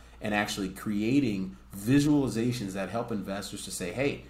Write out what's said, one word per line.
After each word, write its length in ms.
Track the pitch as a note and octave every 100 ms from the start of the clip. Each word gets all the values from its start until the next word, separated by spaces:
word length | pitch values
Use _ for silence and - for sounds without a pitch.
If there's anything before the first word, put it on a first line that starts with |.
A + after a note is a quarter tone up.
| - -
and 140 | G#2+
actually 360 | G#2 G#2 - F#2+
creating 840 | F#2 A2 G#2 A2 C#3+ B2 G2 - - - G2
visualizations 960 | G#2 C#3+ D3 D3 B2+ A2 B2 A#2+ G2
that 160 | F#2+ F#2
help 240 | A2 A#2+
investors 520 | G#2+ F#2+ G2 G2 G#2 -
to 40 |
say, 220 | - F2
"Hey, 320 | G2+ C#3 -